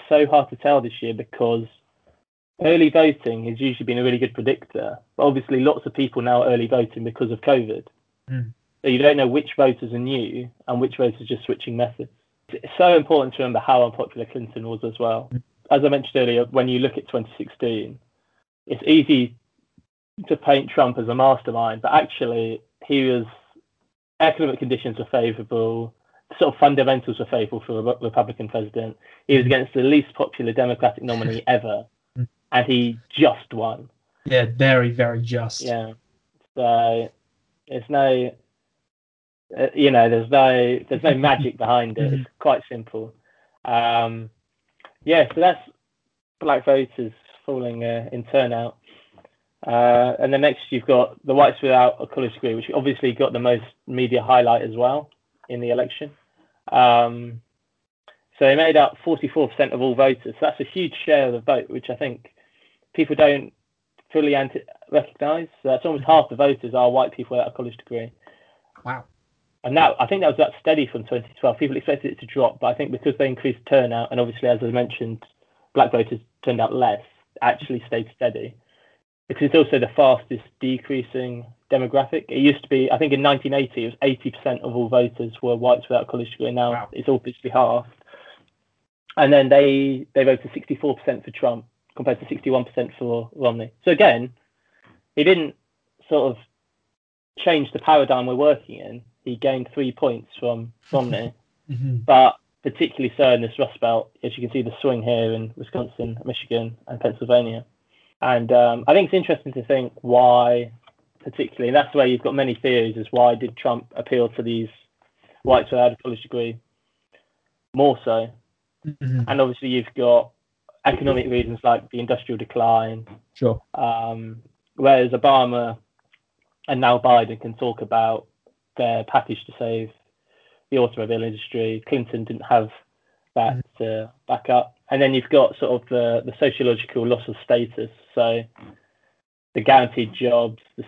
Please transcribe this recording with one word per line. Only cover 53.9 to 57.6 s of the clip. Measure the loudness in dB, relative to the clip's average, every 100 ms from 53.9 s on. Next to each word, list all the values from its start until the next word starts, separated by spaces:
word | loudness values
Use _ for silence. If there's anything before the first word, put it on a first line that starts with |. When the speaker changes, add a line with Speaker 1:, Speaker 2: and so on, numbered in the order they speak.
| -4 -2 -2
Speaker 1:
highlight | 4 4 4 2
as | -2 -2
well | -2 -2 -8 _ _ _ -14
in | -8
the | -4
election. | -2 -4 -8 -16 -18 _ _ _ _ -2
Um, | 4 6 6 2 -4 -12 -16 -20 _